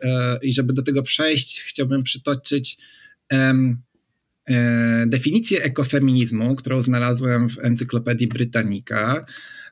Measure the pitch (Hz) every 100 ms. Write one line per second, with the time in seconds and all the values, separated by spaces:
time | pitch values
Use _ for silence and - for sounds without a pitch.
0 | 127 127 123 123 135 131 127 135 135 139
1 | 131 - 156 151 - - - - 131 135
2 | 127 - - 139 - 143 135 - - -
3 | - _ _ 135 131 131 131 123 - _
4 | _ _ _ _ - 123 120 117 117 117
5 | 117 123 143 208 226 185 147 131 131 143
6 | 135 127 117 113 117 135 - 131 123 123
7 | 123 123 127 120 117 - 120 117 123 117
8 | 117 113 120 117 120 117 107 101 - 110
9 | 110 151 160 - - - -